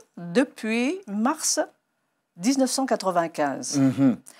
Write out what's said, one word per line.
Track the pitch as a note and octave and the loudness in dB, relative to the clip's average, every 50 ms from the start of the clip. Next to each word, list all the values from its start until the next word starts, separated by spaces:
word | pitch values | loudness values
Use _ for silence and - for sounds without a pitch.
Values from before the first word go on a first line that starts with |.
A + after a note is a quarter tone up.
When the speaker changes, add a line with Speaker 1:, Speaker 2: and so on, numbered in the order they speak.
| - _ _ - | -14 _ _ -14
Speaker 1:
depuis | E3+ E3+ F3 A3+ C#4+ - - - - G#3+ A3 A#3 A#3+ C4+ F4+ F#4+ - | -12 -2 0 0 0 0 -4 -8 -6 -2 -2 0 0 -2 -2 -4 -8
mars | - G3 G#3 A3 C4 D#4 D#4 - - - D#4 E4 - _ _ _ _ _ _ _ _ _ _ _ _ _ | -8 -4 -2 -2 -2 -2 -2 -4 -4 -2 -2 -4 -4 _ _ _ _ _ _ _ _ _ _ _ _ _
mille | F3 F3 A#3 C#4 C4+ | -2 0 0 2 2
neuf | C4 B3 | 0 0
cent | - - C4 | 0 -2 0
quatre-vingt-quinze. | C4 A3+ G3+ - F#3+ F3 F3 E3 D#3+ E3 - D3+ C#3+ C3+ - B2 - - C#3+ | 0 -2 0 0 0 2 2 0 0 -2 -2 -2 -2 -2 -6 -8 -4 0 2
Speaker 2:
Mhm. | C3+ C3+ B2+ C3+ C#3 C3+ A2 - _ - - | 2 4 4 4 4 4 4 2 _ -20 -20